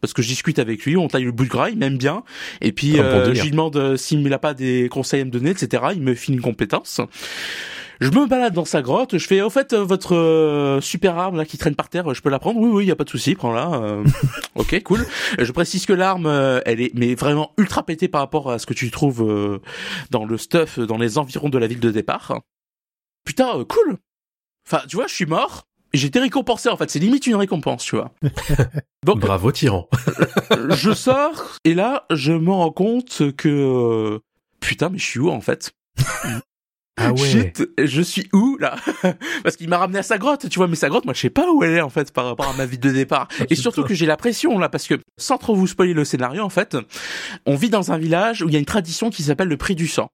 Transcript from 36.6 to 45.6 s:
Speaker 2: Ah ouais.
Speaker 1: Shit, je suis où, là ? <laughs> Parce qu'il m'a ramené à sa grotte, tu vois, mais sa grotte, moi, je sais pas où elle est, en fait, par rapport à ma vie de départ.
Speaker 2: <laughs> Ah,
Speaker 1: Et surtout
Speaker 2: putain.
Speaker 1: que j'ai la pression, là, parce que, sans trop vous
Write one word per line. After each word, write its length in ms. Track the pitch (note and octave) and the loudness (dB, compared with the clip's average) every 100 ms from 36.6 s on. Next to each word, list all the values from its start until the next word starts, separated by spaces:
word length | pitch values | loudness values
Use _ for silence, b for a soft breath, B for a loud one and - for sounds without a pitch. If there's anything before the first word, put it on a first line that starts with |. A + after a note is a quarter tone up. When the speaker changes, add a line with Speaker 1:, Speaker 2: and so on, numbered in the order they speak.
| _ _ _ - | _ _ _ -2
Speaker 2:
Ah 140 | - | 0
ouais. 60 | B2+ | 2
Speaker 1:
Shit, 500 | C#3 B2+ G2 - - - | 4 4 2 -2 -4 0
je 220 | C#3 B2+ | 0 2
suis 240 | F3 - - | 0 -2 2
où, 240 | G3 A#3+ C#4 | 4 4 0
là ? 180 | C#3+ B2 - D4+ | -4 -4 -6 -2
<laughs> 400 | F#3 E3+ D4 - | -2 -2 -6 -4
Parce 140 | F#3 - | -2 -4
qu'il 120 | E3 | -2
m'a 80 | F3 | 0
ramené 220 | F#3 F#3+ | 0 -2
à 40 | |
sa 140 | F#3 A3 | -2 -2
grotte, 320 | A3+ F#3 E3+ | 0 -2 -2
tu 100 | F3 | 0
vois, 80 | F3+ | 2
mais 100 | E3+ | 2
sa 120 | D3+ | 2
grotte, 160 | F3 | 0
moi, 80 | - | -2
je 80 | C3 | -2
sais 100 | B2 | 0
pas 200 | - F4+ | 2 4
où 100 | D#4+ | 4
elle 100 | E3+ | 4
est, 80 | E3 | 2
en 80 | D3+ | 0
fait, 200 | D#3+ C#3+ | -2 -2
par 140 | - | -2
rapport 240 | B2 A#2+ C#3 | -4 -2 -4
à 60 | |
ma 100 | C3 C3 | -2 -4
vie 120 | B2 | 0
de 120 | C3+ | 2
départ. 380 | C3 C3+ D3 B2+ | 2 2 0 -2
Speaker 2:
<laughs> 60 | - | -6
Ah, 40 | A#2 | 0
Speaker 1:
Et 40 | |
surtout 280 | - F3 A#3 | 0 0 -2
Speaker 2:
putain. 60 | B3+ | -2
Speaker 1:
que 60 | |
j'ai 120 | F#3+ D#3+ | 0 2
la 100 | D3+ | 2
pression, 420 | A#3+ A3 D#4+ A3 | 0 0 0 2
là, 100 | E3 | 0
parce 160 | D3+ - | -2 -2
que, 80 | C#3+ - _ | -2 -2 _
sans 180 | - B3+ | -4 -4
trop 180 | - | 2
vous 120 | G#3 | 2